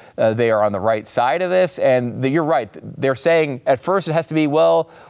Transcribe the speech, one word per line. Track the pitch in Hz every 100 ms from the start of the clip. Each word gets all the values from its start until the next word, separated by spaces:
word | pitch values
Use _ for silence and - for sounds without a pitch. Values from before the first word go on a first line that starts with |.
| - -
Uh, | 113
they | 110 117
are | 107
on | 107
the | 101
right | 107 110 113
side | - 123 165
of | 180
this. | 185 180 -
And | 135 127 123 110
the, | 131
you're | 156
right. | 156 156 120 -
They're | 113 - 135
saying | 131 165 165 151 127 -
at | 131
first | - 190 160
it |
has | 160 156
to |
be, | 160 151
"Well, | 147 165 165 160 - -